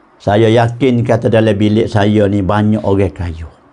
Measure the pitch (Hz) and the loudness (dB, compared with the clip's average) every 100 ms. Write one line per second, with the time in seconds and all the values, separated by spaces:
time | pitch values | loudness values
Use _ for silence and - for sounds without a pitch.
0 | _ _ - 104 113 113 117 - 135 120 | _ _ -2 2 2 2 0 0 0 0
1 | 120 117 - 110 110 101 104 107 - 107 | 0 -2 0 2 2 0 0 0 0 0
2 | 104 107 101 101 90 104 104 107 101 98 | 0 2 0 0 -2 0 0 0 0 0
3 | 95 - 85 80 82 - _ | -2 -4 -10 -10 -14 -18 _